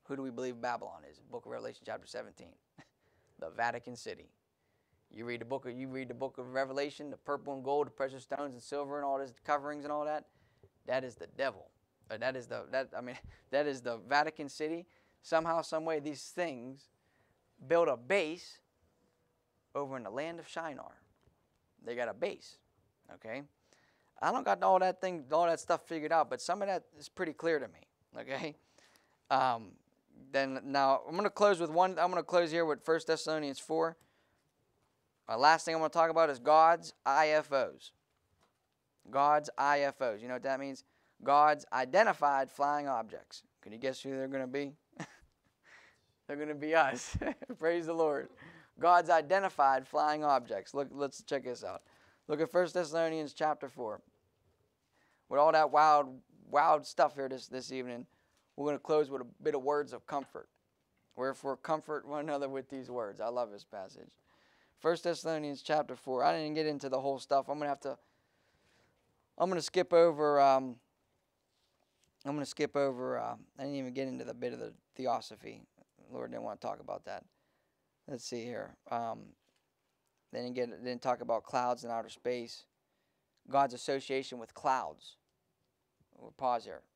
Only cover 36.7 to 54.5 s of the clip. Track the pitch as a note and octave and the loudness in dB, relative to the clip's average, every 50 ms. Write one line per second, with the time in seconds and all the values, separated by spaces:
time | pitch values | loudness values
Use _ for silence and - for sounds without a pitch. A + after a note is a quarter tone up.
36.7 | E3+ E3+ E3 - - _ _ B2 C3+ D3+ D#3 D#3 D3+ D#3 D3 C#3+ C#3+ C3+ A#2+ F#2 | 6 4 0 -12 -18 _ _ 2 4 4 6 6 4 2 2 2 0 0 0 0
37.7 | C2+ C2+ - - _ _ _ _ _ _ _ _ _ _ _ _ _ _ _ _ | -4 -12 -20 -20 _ _ _ _ _ _ _ _ _ _ _ _ _ _ _ _
38.7 | _ _ _ _ _ _ _ - A2+ C3+ C#3+ D3 D3+ D3+ D3 C3+ - - C3+ C#3+ | _ _ _ _ _ _ _ -4 0 4 4 6 6 4 2 -2 -4 0 2 2
39.7 | D3 C#3+ C#3+ C#3+ C3+ - C3+ B2 G#2+ G2+ A2+ B2 B2+ B2+ - C3+ C3+ C3 C#3 C#3 | 4 4 2 0 0 0 -2 -2 -2 -4 -6 -8 -8 -6 -2 -4 -4 -4 -4 -8
40.7 | C3+ - - _ _ _ _ _ _ _ - C#3 C#3 C#3+ D3 D3+ D3+ D3 - - | -10 -12 -16 _ _ _ _ _ _ _ 2 4 6 8 8 6 6 2 -2 -6
41.7 | - B2+ C3 B2+ C3 F#3+ A3+ G#3+ F3 - D3 C#3+ C#3+ C3+ C3+ C3 - - C#3+ C#3+ | -2 -2 -2 2 4 4 6 6 4 2 2 2 4 2 0 -2 -2 -2 0 0
42.7 | D3 D3 D3 C#3 C3+ A2+ A2+ G#2+ - - - _ - - _ _ _ _ - G2+ | 0 -2 -2 -2 -4 -4 -4 -6 -10 -16 -16 _ -20 -20 _ _ _ _ -18 -16
43.7 | G#2+ A2+ C3 C3+ C3 - - C3+ C3+ C3+ C3+ C3+ C3+ C3+ C3 B2+ B2+ C#3 C#3+ C#3 | -14 -6 -6 -6 -6 -4 -8 -8 -6 -4 -4 -4 -4 -4 -6 -2 -4 -4 -4 -4
44.7 | D3 _ _ _ _ - D3 - - - - _ _ _ _ _ _ _ _ - | -8 _ _ _ _ -14 -14 -14 -14 -20 -20 _ _ _ _ _ _ _ _ -20
45.7 | - - - - _ _ _ _ _ _ _ - D3 C#3+ D3+ D3+ D3+ C#3+ D3 D3+ | -20 -20 -20 -20 _ _ _ _ _ _ _ -10 -8 -8 -6 -6 -6 -6 -2 2
46.7 | D#3+ E3 D3+ C3+ C3 B2+ - - - - - - C#4 - - - B3 - D#3 E3 | 4 4 4 4 2 -4 -8 -6 -6 -4 -4 -4 -6 -6 -12 -14 -10 -2 0 0
47.7 | E3+ E3+ E3 D#3+ E3+ E3 D#3+ D#3 C#3+ C3+ C3 - - - - - - - - _ | 0 0 0 -2 2 2 2 2 2 0 -4 -8 -14 -20 -20 -20 -20 -20 -20 _
48.7 | _ - - E3+ F3 F3 E3+ D#3 F3 D#3+ D3+ C#3+ F#3 G3 G3 F#3 - - C#3+ C3+ | _ 2 6 8 8 8 8 8 6 4 6 4 2 2 2 2 2 4 6 6
49.7 | C3+ C3 C3 - - D3+ D3+ D3+ D3+ D3+ D3+ D3 C#3 C3 A#2+ A2 A2+ G2 F#2+ - | 6 4 0 -2 0 0 2 2 2 2 2 4 4 4 2 0 -6 -6 -6 -4
50.7 | - C#3 C#3+ B2+ C3+ C#3 C#3+ C3+ - - - - D3 C#3 C3 B2+ B2 A2+ G#2 F2+ | -4 -4 -4 -4 -4 -4 -4 -4 -4 -10 -8 -4 -4 -4 -4 -6 -8 -8 -8 -10
51.7 | F#2 - _ _ _ _ _ _ _ _ _ - D#3 D3 E3 D#3+ - F3 F3+ E3 | -10 -10 _ _ _ _ _ _ _ _ _ -4 0 0 0 2 4 2 2 4
52.7 | - F3+ F3 D3 D3+ E3 E3 D#3+ D#3+ D#3+ D3+ C#3+ - - D#3+ D3+ D3+ D3+ - C3+ | 0 -2 -2 0 0 0 0 0 0 -4 -6 -6 -4 -2 0 0 0 -2 -6 -12
53.7 | - - B2 G#2+ G#2 F#2 _ _ _ _ _ _ _ _ _ _ | -10 -8 -8 -8 -8 -10 _ _ _ _ _ _ _ _ _ _